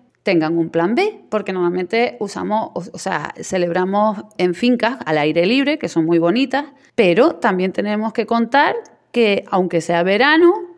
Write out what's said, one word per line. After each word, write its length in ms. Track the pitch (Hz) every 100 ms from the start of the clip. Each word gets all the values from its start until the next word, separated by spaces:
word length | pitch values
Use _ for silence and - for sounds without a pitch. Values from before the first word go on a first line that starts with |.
| _ _
tengan 360 | - 175 156 165
un 100 | 165
plan 260 | 165 170
B, 300 | 240 415 427 -
porque 240 | 214 202
normalmente 640 | 185 175 180 180 226 240 -
usamos, 500 | 202 - 185 214 -
o, 80 | - 180
o 60 | 190
sea, 340 | 190 170 151 -
celebramos 840 | - 190 175 175 185 202 214 202 - -
en 160 | 180
fincas 460 | 175 240 240 220 254 -
al 100 | 156
aire 300 | 151 156 180
libre, 320 | 254 277 302
que 100 | 175
son 160 | 165
muy 140 | 160 170
bonitas, 480 | 170 220 269 262 294 - _
pero 420 | - 190 175 302 339
también 360 | 240 185 185
tenemos 400 | - 208 208 220
que 140 | 226 220
contar 500 | 233 226 277 302 466 - _ _
que, 360 | 240 220 202 -
aunque 300 | 196 180 170
sea 220 | - 170
verano, 500 | 180 202 269 320 349 427 -